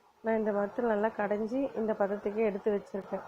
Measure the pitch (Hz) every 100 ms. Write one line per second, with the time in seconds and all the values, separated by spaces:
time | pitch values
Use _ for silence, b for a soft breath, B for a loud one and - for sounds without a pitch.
0 | _ _ 220 220 214 202 202 - 240 208
1 | 220 220 202 208 220 262 269 - 220 214
2 | 196 208 208 208 220 196 220 202 - 196
3 | - 190